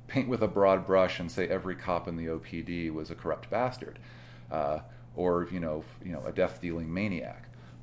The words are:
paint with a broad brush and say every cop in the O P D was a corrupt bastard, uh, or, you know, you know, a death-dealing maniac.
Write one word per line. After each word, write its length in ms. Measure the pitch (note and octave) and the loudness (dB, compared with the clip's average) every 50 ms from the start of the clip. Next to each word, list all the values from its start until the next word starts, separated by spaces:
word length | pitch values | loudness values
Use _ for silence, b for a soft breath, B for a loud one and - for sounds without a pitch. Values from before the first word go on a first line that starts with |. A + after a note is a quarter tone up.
| - | -8
paint 220 | - - C#3 B2+ A#2 | -2 0 2 2 2
with 140 | B2+ A2 A2 | 2 2 2
a 60 | G2+ | 4
broad 380 | E2 G2+ G2 G2 F#2+ F#2+ F2 | 4 6 8 8 8 6 6
brush 340 | - F#2+ F#2+ F#2 F2+ - - | 6 6 8 8 6 4 0
and 100 | F2 E2+ | -6 -4
say 180 | - - F#2 F2 | -2 0 0 2
every 260 | F2+ F#2+ F2 F#2 F2+ | 2 0 0 -2 -4
cop 340 | - - F#2+ F2 E2+ - F2+ | -4 -2 0 0 0 0 -2
in 80 | E2+ | -4
the 120 | E2 E2 E2 | -4 -2 -2
O 80 | D#2+ D#2+ | -4 -4
P 240 | - - - E2 D#2 | -4 -6 -8 -6 -6
D 260 | - F2 E2+ E2+ D#2+ | -4 -4 -2 -2 -2
was 220 | D#2 D#2 D#2 D#2+ | -2 -4 -6 -6
a 40 | E2 | -8
corrupt 360 | - - E2+ D#2 - - - | -6 -2 -2 -2 -2 -2 -2
bastard, 480 | - A2 B2 B2+ B2 - - - - - B B B B B B B B B B | 0 2 2 0 -2 -4 -10 -12 -12 -14 B B B B B B B B B B
uh, 280 | D2 D#2 D2 C#2+ D2+ D#2 - - B B B B - | -2 0 0 0 0 -2 -4 -8 B B B B -4
or, 320 | - F2+ F2+ F2 F2 F2 - F#2 | 2 4 4 4 4 2 0 -2
you 80 | F2+ | -2
know, 240 | E2+ D#2+ D2+ D#2 D#2 - - - - | -2 -2 -2 -4 -6 -8 -12 -12 -8
you 100 | F#2 E2 | -8 -6
know, 100 | C#2+ B1 | -6 -6
a 80 | - E2+ | -2 2
death-dealing 600 | - F#2 F2 - - - F2 E2 E2 E2 D#2+ E2 | 2 2 2 0 -2 -4 -4 -2 -2 -4 -4 -2
maniac. 520 | F#2 G#2 G#2 F#2+ D#2+ B1+ A1+ - - - - B B B B B B | -2 -2 -2 -2 -4 -6 -8 -10 -12 -14 -16 B B B B B B